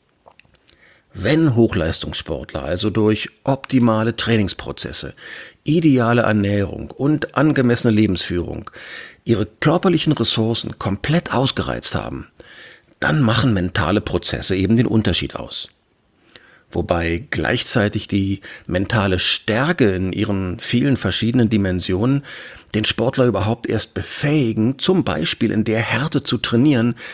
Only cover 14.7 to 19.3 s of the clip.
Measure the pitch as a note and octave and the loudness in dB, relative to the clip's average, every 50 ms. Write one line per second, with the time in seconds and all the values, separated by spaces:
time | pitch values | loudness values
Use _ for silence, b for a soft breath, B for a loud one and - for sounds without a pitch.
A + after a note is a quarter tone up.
14.7 | A2+ A#2 A2+ A2 - A2 G#2 G2 E2+ - - - - - A#1 - - - - - | 4 4 2 2 2 2 2 2 0 0 -2 -4 -8 -10 -10 -10 -10 -10 -10 -12
15.7 | _ _ _ _ _ _ _ _ _ b b b b b b b b b b b | _ _ _ _ _ _ _ _ _ b b b b b b b b b b b
16.7 | - F2 E2+ - F2+ E2+ E2 E2 E2+ E2+ - - - - D2+ - - A#2 - - | -6 -4 -2 0 0 0 0 -2 -2 -4 -6 -8 -6 -4 -2 -2 -2 0 0 0
17.7 | - B2 G2+ G#2 - G#2+ - - A2 G2+ F#2+ F#2+ G2 - B B B B B B | 2 2 0 0 -2 -4 -4 -2 -2 0 0 0 -4 -6 B B B B B B
18.7 | F2 F2+ G2 - A#2+ A2+ G2 G2+ F2+ - - - | -2 -2 -2 0 0 0 0 0 0 0 0 0